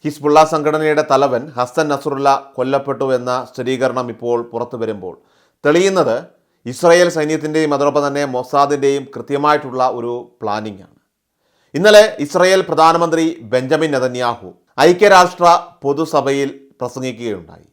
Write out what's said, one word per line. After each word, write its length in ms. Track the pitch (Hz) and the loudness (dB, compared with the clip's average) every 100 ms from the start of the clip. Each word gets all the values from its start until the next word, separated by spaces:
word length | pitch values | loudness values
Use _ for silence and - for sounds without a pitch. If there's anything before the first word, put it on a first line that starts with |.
| 151 | -8
ഹിസ്ബുള്ള 340 | 147 147 151 156 | -6 2 4 4
സംഘടനയുടെ 520 | 160 147 156 156 151 151 | 2 -2 -2 0 0 2
തലവൻ 320 | 135 143 123 143 123 | 2 2 -2 -6 -6
ഹസൻ 280 | 123 - 156 | -4 -2 -2
നസ്രുള്ള 380 | 139 147 139 139 135 - - | -2 -4 -2 0 0 -2 -8
കൊല്ലപ്പെട്ടു 500 | 127 139 139 127 135 127 | -2 -2 -4 -6 -2 -2
എന്ന 140 | 123 127 120 | -2 -6 -6
സ്ഥിരീകരണം 580 | - 123 131 127 123 123 | -10 -6 -2 -2 -2 -8
ഇപ്പോൾ 240 | 113 117 120 117 | -8 -4 -4 -4
പുറത്തു 260 | 117 117 120 | -8 -8 -8
വരുമ്പോൾ 320 | 110 104 92 - _ _ _ _ 143 | -8 -8 -10 -16 _ _ _ _ 0
തെളിയുന്നത് 520 | 160 190 190 135 117 170 _ _ _ - | 2 2 2 0 -2 -6 _ _ _ -14
ഇസ്രായേൽ 380 | 127 175 170 175 165 | -2 4 4 4 0
സൈന്യത്തിൻ്റെയും 580 | 151 156 151 151 156 143 | -2 -2 -2 -2 0 0
അതോടൊപ്പം 280 | 143 143 143 | 0 0 -2
തന്നെ 160 | 139 143 | -2 -4
മൊസാദിൻ്റെയും 680 | 127 123 143 139 143 139 139 135 | -6 -2 0 2 2 0 -2 -6
കൃത്യമായിട്ടുള്ള 680 | 127 117 143 147 151 143 127 127 120 | -14 -6 -2 0 0 -2 -2 -2 -2
ഒരു 140 | 120 120 - _ | -8 -8 -12 _
പ്ലാനിംഗ് 420 | 107 104 107 98 90 | -6 -6 -8 -14 -20
ആണ്. 100 | _ _ _ _ _ _ _ _ 139 | _ _ _ _ _ _ _ _ 0
ഇന്നലെ 260 | 196 208 214 - 143 | 6 6 6 0 -6
ഇസ്രായേൽ 380 | 185 180 190 170 | 0 2 2 0
പ്രധാനമന്ത്രി 560 | 156 160 165 170 160 165 - 113 | 2 2 4 0 0 -2 -4 -4
ബെഞ്ചമിൻ 380 | 127 131 156 160 139 | -4 0 -2 0 -2
നെതന്യാഹു 560 | 127 123 123 117 92 - _ - 147 | -4 -4 -4 -4 -12 -20 _ 2 2
ഐക്യരാഷ്ട്ര 580 | 175 208 190 180 - 175 175 - _ 139 | 6 6 6 6 4 4 4 0 _ -4
പൊതുസഭയിൽ 680 | 143 156 156 131 139 139 - _ _ | -4 0 -2 0 -2 -4 -8 _ _
പ്രസംഗിക്കുകയുണ്ടായി. 840 | 123 131 127 110 117 98 82 82 _ | -10 -8 -10 -8 -8 -8 -12 -20 _